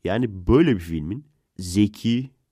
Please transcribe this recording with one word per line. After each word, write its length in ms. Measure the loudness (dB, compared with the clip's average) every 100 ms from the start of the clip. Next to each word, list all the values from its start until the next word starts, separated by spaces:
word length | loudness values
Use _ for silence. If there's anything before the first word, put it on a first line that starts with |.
Yani 420 | -4 -2 -4 -4 2
böyle 280 | 4 4
bir 60 | 2
filmin 460 | -2 -6 -6 -10 -12 _ _ -14
zeki 720 | -4 2 0 0 -2 -2 -4 _ _